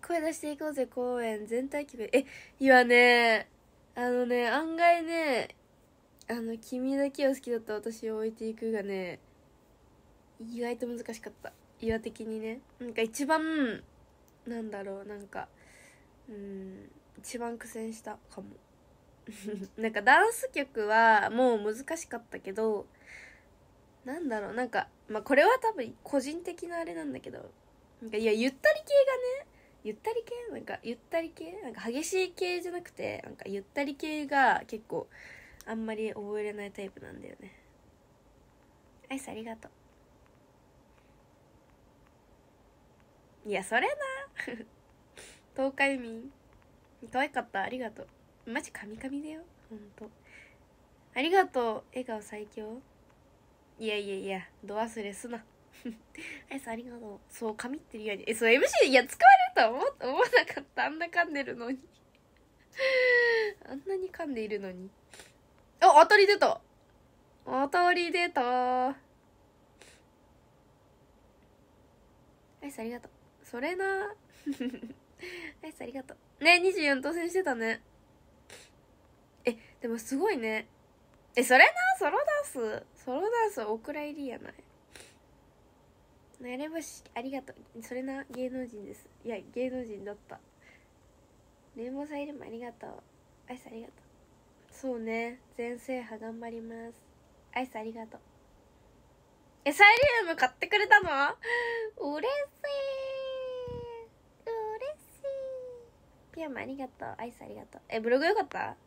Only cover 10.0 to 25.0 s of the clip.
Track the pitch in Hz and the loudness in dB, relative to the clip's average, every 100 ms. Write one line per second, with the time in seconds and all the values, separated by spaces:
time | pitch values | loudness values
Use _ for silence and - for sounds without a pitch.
10 | _ _ _ _ 226 233 240 240 240 240 | _ _ _ _ -12 -6 -4 -4 -6 -6
11 | 240 226 - - - - _ _ 226 226 | -10 -12 -12 -14 -18 -18 _ _ -2 -2
12 | 226 226 220 220 220 233 - - 247 220 | -4 -10 -8 -6 -8 -10 -14 -14 -8 -2
13 | 226 226 277 320 320 320 262 196 - _ | -2 -2 0 2 2 0 -2 -2 -12 _
14 | _ _ _ _ - 233 220 202 196 196 | _ _ _ _ -12 -8 -8 -8 -10 -10
15 | 202 208 202 - - - - - - - | -12 -14 -12 -12 -12 -16 -20 -20 -20 -20
16 | _ _ - 208 202 196 190 190 202 - | _ _ -18 -14 -12 -12 -14 -16 -20 -20
17 | _ - - 240 233 233 - 226 220 220 | _ -20 -12 -8 -6 -8 -12 -10 -8 -10
18 | - 220 _ - 196 - _ _ _ _ | -14 -16 _ -16 -16 -20 _ _ _ _
19 | _ _ - 220 196 208 190 - 220 220 | _ _ -18 -12 -10 -8 -10 -4 -2 2
20 | 208 302 427 - 523 320 269 233 208 220 | 6 8 6 2 -6 -4 -4 -2 2 6
21 | 226 214 196 220 254 226 208 220 277 330 | 8 8 4 4 4 4 0 -6 -8 -8
22 | - - - 185 190 196 220 208 - - | -8 -12 -10 -12 -8 -2 0 0 -6 -18
23 | - - - - _ _ _ _ _ _ | -20 -20 -20 -20 _ _ _ _ _ _
24 | 254 302 311 220 196 220 247 - - - | -10 -6 -4 -4 -4 -4 -2 -2 -4 -10